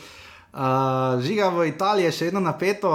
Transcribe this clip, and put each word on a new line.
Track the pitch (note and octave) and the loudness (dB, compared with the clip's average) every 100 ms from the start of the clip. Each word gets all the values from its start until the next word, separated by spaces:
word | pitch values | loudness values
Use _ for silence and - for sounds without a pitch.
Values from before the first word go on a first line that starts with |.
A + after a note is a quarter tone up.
| - - - - - | -20 -20 -20 -20 -16
Eh, | - C3 C3 C3 C3 C3 B2+ | -4 0 2 2 0 0 0
Žiga, | C3 G#3 F#3+ | 0 0 0
v | F3 E3 | 2 0
Italiji | D3 G3 G#3 E3+ | 0 0 2 2
je | |
še | D#3 E3 | 0 -2
vedno | G3 | 0
napeto, | F3 D3 F#3 G3 F#3+ | -2 0 -2 0 2